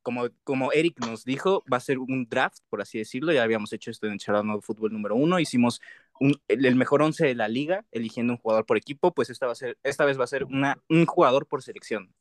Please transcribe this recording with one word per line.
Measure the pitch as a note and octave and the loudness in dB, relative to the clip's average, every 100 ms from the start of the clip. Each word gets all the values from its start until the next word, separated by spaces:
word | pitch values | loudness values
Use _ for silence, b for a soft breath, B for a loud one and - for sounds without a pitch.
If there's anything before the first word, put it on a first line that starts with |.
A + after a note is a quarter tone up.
como, | B2 B2 A#2+ - | -8 -6 -6 -6
como | - C3 C3 | -4 -2 0
Eric | D3+ E3+ B2+ | 2 0 -2
nos | A#2 A2+ | -8 -8
dijo, | B2+ C3+ F#3+ G3 - | -6 -2 0 0 0
va | B2 | -2
a | |
ser | - C3 | 0 -4
un | C3 C3 A2+ | -2 -4 -2
draft, | B2+ E3 - _ | 0 -2 -4 _
por | G#2 | -8
así | G2+ A2+ | -6 -8
decirlo. | G#2+ B2+ D#3+ | -8 -4 0
Ya | C3+ | 2
habíamos | A2+ A2 G#2 | 2 0 -2
hecho | G#2+ A#2 | -10 -12
esto | - G#2+ | -8 -8
en | |
el | G#2 | -6
Charlando | - G#2 G#2+ G#2 | -2 0 0 -4
Fútbol | - G#2+ G#2+ | -6 -6 -4
número | A2 G#2 | -4 -2
uno. | A2+ D#3+ F#3 | 0 2 2
Hicimos | D#3 B2 A#2+ - B B B - | 0 2 2 0 B B B 0
un, | C3+ - - | 2 2 0
el, | A2+ | 2
el | C3 | 4
mejor | B2+ B2 C#3+ | 4 4 4
once | D#3 D3+ D3 | 2 2 0
de | A#2+ | 0
la | G#2+ | -2
liga, | B2+ D3+ G3 - | -2 -2 -4 -6
eligiendo | A#2 A2+ B2 A#2+ | -8 -6 -4 -4
un | A#2+ | -2
jugador | A2 A2 A2 | 0 2 2
por | A2 | 0
equipo. | - C#3+ F3+ | -2 0 0
Pues | - - | 2 -2
esta | A#2+ B2+ | -4 -6
va | |
a | A#2 | -4
ser, | B2 - | -8 -6
esta | C#3 C#3 C#3+ | -4 2 2
vez | C3+ | 2
va | |
a | B2 | -2
ser | C3+ | -4
una, | C3 C3+ C#3 - - | -4 -2 -2 -2 2
un | E3 D#3+ | 4 4
jugador | - C#3 C3+ - | 4 4 4 0
por | C#3 | -6
selección. | A#2+ - - G#2+ F#2 _ | -8 -14 -8 -8 -8 _